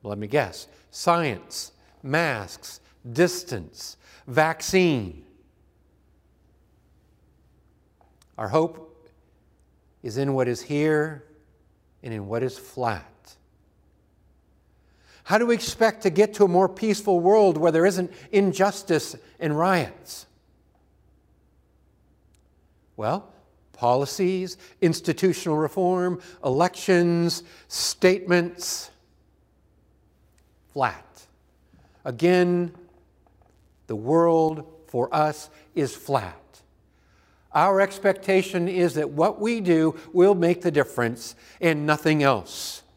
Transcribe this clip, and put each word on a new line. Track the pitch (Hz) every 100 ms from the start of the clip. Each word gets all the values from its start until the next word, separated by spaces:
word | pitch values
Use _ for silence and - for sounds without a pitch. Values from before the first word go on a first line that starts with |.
Let | 104 101
me | 107
guess. | 143 107 - - _ _
Science, | - - 170 156 95 - - - _ _ _
masks, | 135 147 165 120 95 - - - _ _ 120
distance, | 117 175 180 - 113 82 - - - _ - -
vaccine. | 127 156 160 - 190 180 139 98 - - _ _ _ _ _ _ _ _ _ _ _ _ _ _ _ _ _ _ _ _ _ _ _ _ _ _ _ _ _ _ -
Our | 107
hope | 151 165 - - _ _ _ _ _ _ _ _ _ _ _
is | 127 110
in | 139
what | 135 123
is | 120
here | - 147 151 156 151 151 - _ _ _ _ _ _ _
and | 131
in | 110 98
what | 113
is | 127 -
flat. | - - 123 98 - _ - - _ _ _ _ _ _ _ _ _ _ _ _ _ _ _ _ _ _ -
How | 208
do | 233
we |
expect | 233 - - 226 -
to | 202
get | 160 214 208
to | 196
a |
more | 180 190
peaceful | 185 220 208 - 180
world | 170 220 196 156
where | 170
there | 160 180
isn't | 180 180 - -
injustice | 202 196 190 190 196 - 160 - - - _
and | 165 151
riots? | 175 185 131 - - - - _ _ _ _ _ _ _ _ _ _ _ _ _ _ _ _ _ _ _ _ _ _ _ _ _ _ -
Well, | 107 175 - _ _ _ _
policies, | - 120 127 139 - 180 185 185 - - _
institutional | 175 165 - 160 190 170 - 151
reform, | 156 - 180 185 180 180 - -
elections, | 143 131 175 - - 180 175 170 170 - - - _
statements, | - - - 190 190 185 175 170 - - - - _ _ _ _ _ _ _ _ _ _ _ _ _ _ _ _ _ _
flat. | 143 123 - - - _ _ _ _ _ _ _ _ -
Again, | 117 170 180 180 175 175 - - _ _ _ _ _ _ _ _ _ _
the | 110
world | 113 165 170 165 160 156 - - -
for | - 175
us | 160 151 147 - - _
is | - 139 -
flat. | - 139 95 80 _ _ _ _ _ _ _ _ _ _ _
Our | - 175 190
expectation | 196 196 202 190 - 190 185 185 170
is | 185 175
that | 143 147
what | 143 185 208
we | 208 233
do | 185 165 160 156 -
will | 180 185 196
make | 170 175
the | 180
difference | 147 135 - 120 120 - - - -
and | 170 156 147
nothing | 151 156 156
else. | 139 120 92 - - - _